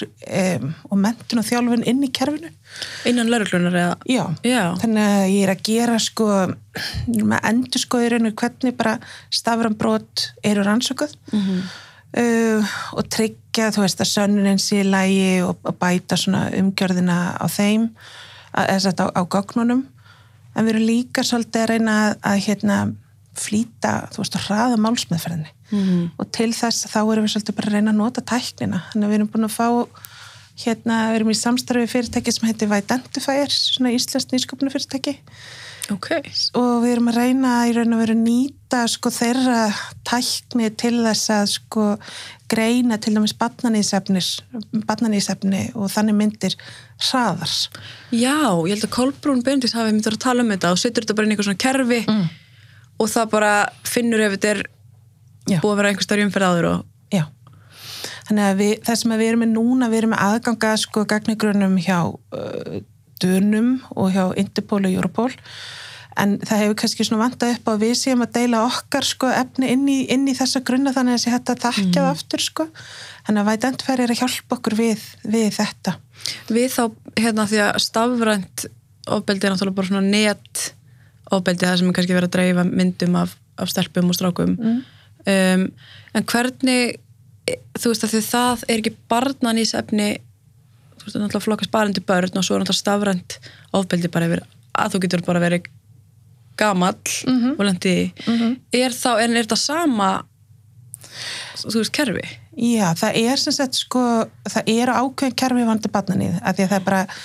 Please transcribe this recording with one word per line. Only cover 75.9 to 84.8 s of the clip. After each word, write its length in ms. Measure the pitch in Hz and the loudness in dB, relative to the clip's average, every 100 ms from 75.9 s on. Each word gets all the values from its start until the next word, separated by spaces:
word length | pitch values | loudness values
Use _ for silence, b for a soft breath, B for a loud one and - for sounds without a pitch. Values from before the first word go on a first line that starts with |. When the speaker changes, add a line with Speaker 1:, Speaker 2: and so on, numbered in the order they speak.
| 165 - B B B - | -6 -10 B B B -2
Speaker 2:
Við 220 | 226 254 | 0 2
þá, 140 | 254 233 220 - - | 2 -2 -4 -6 0
hérna, 300 | 226 214 208 | 2 2 2
því 120 | 214 | 2
að 200 | 202 - | 2 2
stafrænt 840 | - 226 240 240 220 208 180 - - - _ _ - | 0 0 2 2 2 0 -2 -10 -12 -16 _ _ -4
ofbeldi 360 | 214 208 196 196 | -2 -2 0 0
er 40 | |
náttúrulega 240 | 190 196 196 | 0 -2 -2
bara 120 | 185 | -2
svona 220 | 196 196 | 0 2
net 640 | 208 214 202 - - - - b b b b - | 4 2 0 -8 -10 -10 -12 b b b b -2
ofbeldi, 340 | 196 185 175 180 | 0 0 0 0
það 120 | 180 | 2
sem 100 | 185 | 2
er 40 | |
kannski 220 | 180 180 180 | 2 2 2
verið 140 | 180 | 2
að 80 | 185 | 2
dreifa 260 | 180 180 | 2 2
myndum 520 | 180 185 180 180 180 175 | 2 2 0 0 0 2
af, 200 | 180 - _ - | 0 -6 _ -8
af 120 | 185 | -4
stelpum 400 | 190 185 180 175 | -2 -2 0 0
og 60 | 180 | 0
strákum. 400 | 185 175 180 180 | -2 0 0 0
Speaker 1:
Mm. 280 | 226 240 | 0 -2